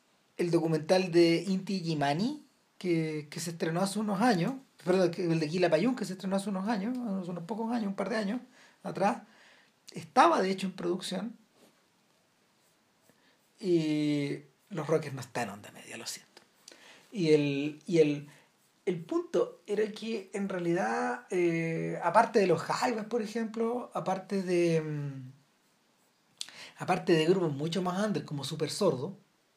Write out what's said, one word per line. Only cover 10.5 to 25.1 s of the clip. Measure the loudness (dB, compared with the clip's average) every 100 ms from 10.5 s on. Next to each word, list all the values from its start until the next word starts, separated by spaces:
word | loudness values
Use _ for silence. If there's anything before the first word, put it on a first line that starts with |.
| 0 -4
en |
producción. | -4 -4 -4 -4 -6 -8 -12 _ _ -20 _ _ _ _ _ _ _ _ _ _ _ _ _ _ _ _ _ _ -8
Y | 2 2 2 0 2 0 -2 -6 -10 _ -12
los | -6 0
Rockers | 0 0
no | -10
están | -8 -6
en | -6
onda | -8 -16
media, | -20 -18 -14
lo | -12
siento. | -12 -14 -20 _ _ -20 -20 -20 -20 _
Y | -2 4
el, | 6 4 0 -4 -6 0
y | 4
el, | 4 2 -6 -20 _ _ _ _ -4
el | -4 -2
punto | -4 -2 0 0 -4 -6
era | -2 -2
que | -4 -6 -8 -6
en | -6 -4
realidad, | -2 0 0 0 -2 -2 -4 -4
eh, | 0 2 0 -2 -2 -4 -2
aparte | 2 4 4 4
de | 4
los | 2
Jaivas, | 0 -2 -2 -2 -4
por | -4
ejemplo, | -4 -6 -6 -2 -2 -4 -6
aparte | -6 -4 -4 -2 -4
de, | 0 2 4 2
mm, | 0 -4 -6